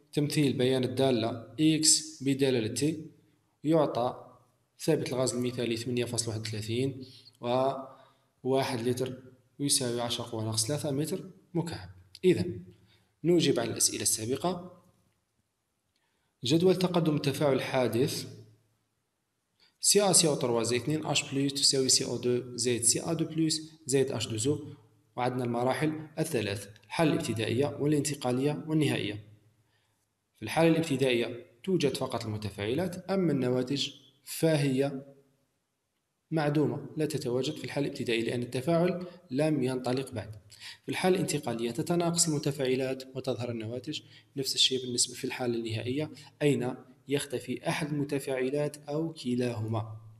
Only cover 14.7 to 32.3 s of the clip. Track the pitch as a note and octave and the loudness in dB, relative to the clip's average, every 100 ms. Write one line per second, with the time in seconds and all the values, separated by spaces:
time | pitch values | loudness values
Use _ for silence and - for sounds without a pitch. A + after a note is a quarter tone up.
14.7 | - _ _ _ _ _ _ _ _ _ | -18 _ _ _ _ _ _ _ _ _
15.7 | _ _ _ _ _ _ _ A#2+ E3 F#3 | _ _ _ _ _ _ _ 0 4 6
16.7 | F3+ F3 F3 D#3+ D3 C#3+ - D3+ C3 - | 4 4 2 2 2 0 2 2 2 2
17.7 | C3+ A#2+ A2+ C#3+ - - - - _ _ | 0 2 2 0 -2 -8 -14 -20 _ _
18.7 | _ _ _ _ _ _ _ _ _ _ | _ _ _ _ _ _ _ _ _ _
19.7 | _ - G3 G3+ D#3+ D#3+ C3+ B2 A#2 A2+ | _ 4 4 6 4 4 2 2 2 2
20.7 | A#2+ C3 D#3 - C#3 - C#3 C#3 C#3 - | 0 0 -4 0 -2 0 0 0 2 2
21.7 | C3+ C3 - - A#2+ A#2+ B2 B2 A#2+ A#2+ | 4 4 2 2 -2 0 0 -2 -4 0
22.7 | A#2 A2+ E3 E3+ E3 D#3+ D#3+ D#3+ - - | 2 2 2 0 -2 -2 0 0 0 -6
23.7 | - - C3+ C3+ A#2+ G#2 G#2+ C3 D3 - | -16 0 2 2 0 -4 -2 -2 -2 -6
24.7 | - - _ _ - B2 B2+ A#2+ A#2+ B2+ | -16 -20 _ _ -4 -2 -2 -2 0 0
25.7 | B2 D#3 D#3 - - D#3+ A#2 G2+ G2+ - | 0 0 -2 -8 -6 -2 0 0 -4 -8
26.7 | - _ - D#3+ - - A2 A2 A2+ C#3+ | -18 _ 0 2 2 0 -2 0 0 0
27.7 | - C#3+ D3+ C3+ C#3+ B2 B2 C#3+ D3 D#3 | 0 0 2 0 -2 -2 0 0 -2 0
28.7 | D#3 C3+ A#2 G#2 G#2 - - _ _ _ | 2 2 0 -2 -6 -12 -20 _ _ _
29.7 | _ _ _ _ _ _ _ A2 D#3 E3 | _ _ _ _ _ _ _ -4 4 6
30.7 | D#3+ - C3 C3+ A#2+ A2+ A#2+ - _ - | 6 2 2 2 2 0 -4 -14 _ -2
31.7 | F3+ C#3 - C3 A#2+ A2 | 2 2 0 -4 -4 -4